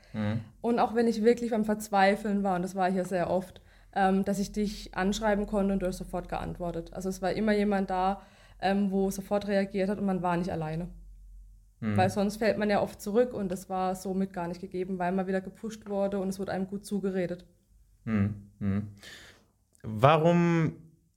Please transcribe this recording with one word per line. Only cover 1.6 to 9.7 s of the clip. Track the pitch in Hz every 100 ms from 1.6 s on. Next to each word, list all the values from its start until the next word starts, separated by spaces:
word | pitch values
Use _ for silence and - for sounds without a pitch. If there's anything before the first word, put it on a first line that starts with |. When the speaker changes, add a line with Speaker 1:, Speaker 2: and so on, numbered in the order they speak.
Speaker 2:
Verzweifeln | 214 214 - 202 190 202 214 202
war, | 196
und | 180
das | 185 190
war | 180
ich |
ja | 190
sehr | 185 180 165
oft, | 180 185 - - - -
ähm, | 202 190 190
dass | 202 196
ich | 196
dich | 208 208 - -
anschreiben | - 190 214 220 202 208
konnte | 214 196
und | 196
du | 185
hast | 185
sofort | - 180 180
geantwortet. | - - 165 175 165 165
Also | - 185
es | 185
war | 185
immer | - 214
jemand | 208 202 196 190
da, | 185 190 196 - - - -
ähm, | 185 196 202
wo | 196 196
sofort | 196 190 208 202
reagiert | 196 196